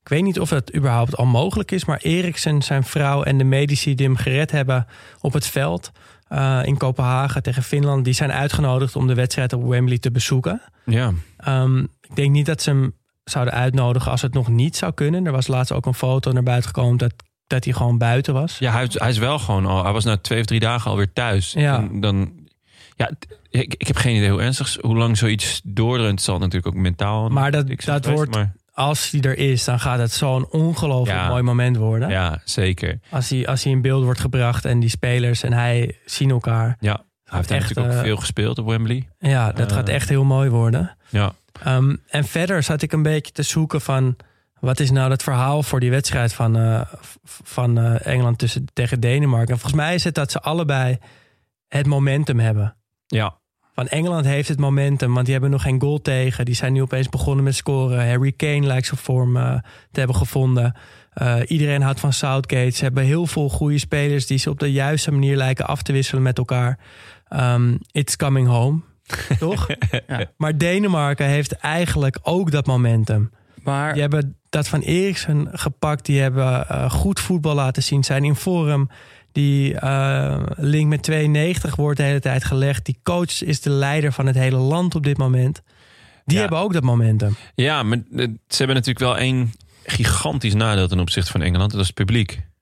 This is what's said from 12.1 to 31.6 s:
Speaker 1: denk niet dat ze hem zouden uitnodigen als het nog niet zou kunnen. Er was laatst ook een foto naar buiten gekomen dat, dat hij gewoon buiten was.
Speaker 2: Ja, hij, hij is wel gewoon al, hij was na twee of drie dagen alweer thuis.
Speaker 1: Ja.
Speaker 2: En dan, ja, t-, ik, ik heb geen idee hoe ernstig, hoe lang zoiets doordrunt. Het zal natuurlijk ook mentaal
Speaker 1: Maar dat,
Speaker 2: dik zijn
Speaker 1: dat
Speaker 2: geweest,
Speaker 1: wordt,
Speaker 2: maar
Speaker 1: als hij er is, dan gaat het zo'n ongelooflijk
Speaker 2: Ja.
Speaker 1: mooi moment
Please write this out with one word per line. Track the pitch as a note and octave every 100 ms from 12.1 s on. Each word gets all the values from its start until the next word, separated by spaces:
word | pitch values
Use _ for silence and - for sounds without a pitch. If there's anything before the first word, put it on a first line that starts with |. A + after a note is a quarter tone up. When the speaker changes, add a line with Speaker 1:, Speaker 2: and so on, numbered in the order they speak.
| -
Speaker 1:
denk | C#3+
niet | C#3+ D3
dat | D#3+
ze | -
hem | C#3 C3+ - _ _
zouden | - C3+ B2
uitnodigen | - B2+ C3 B2 B2 B2+
als | B2+
het | C3
nog | C3+ A#2
niet | A#2 D3 -
zou | -
kunnen. | - D3 F3+ F3+
Er |
was | C3 B2+
laatst | B2+ B2
ook | C3+ C3+
een |
foto | B2 B2+ C3 C3+
naar | B2+
buiten | B2 B2 -
gekomen | - B2 A#2+
dat, | A#2+ - - _ _
dat | B2+
hij | B2+
gewoon | B2 B2 A#2
buiten | A#2 B2 -
was. | C3+ D#3+ -
Speaker 2:
Ja, | C3
hij, | A#2 B2+
hij | G#2 A2+
is | A2
wel | A#2+ D3
gewoon | - G2 F#2+
al, | F#2+
hij | F#2
was | G#2+
na | G#2+ G#2
twee | - A#2
of | A2+
drie | A2+
dagen | A2+ A#2+ A2
alweer | G2 G2
thuis. | - A#2+ G2 F2
Speaker 1:
Ja. | - D3 C3
Speaker 2:
En | G#2+ G2+
dan, | G#2 G2 F#2+ - - _ _ _ - -
ja, | - D3+
t-, | - - _
ik, | B2+ - -
ik | -
heb | -
geen | B2 A2+
idee | G2+
hoe | G2
ernstig, | A#2 C3 C3+ -
hoe | - A2+
lang | A#2 G#2
zoiets | A#2 G#2 - -
doordrunt. | - G2+ A2+ B2 A2
Het | F#2+
zal | - F#2
natuurlijk | F#2 F2+ F2 E2+
ook |
mentaal | F#2 E2+ G2+ G#2+ A2+
Speaker 1:
Maar | C3+ C3+
dat, | D3 C#3
Speaker 2:
dik | B2
zijn | - C#3+
Speaker 1:
dat | C#3+
Speaker 2:
geweest, | D3+ D3
Speaker 1:
wordt, | A2
Speaker 2:
maar | G2+ F#2+ _
Speaker 1:
als | - C#3 D3+ -
hij | D3
er | C3+ C3
is, | C#3 B2+
dan | - A#2+
gaat | C3+ B2
het | A#2
zo'n | - C#3+ C3 C3
ongelooflijk | D#3+ D#3+ E3 D#3 B2+ A#2+ F#2
Speaker 2:
Ja. | F#2
Speaker 1:
mooi | B2
moment | B2 A#2+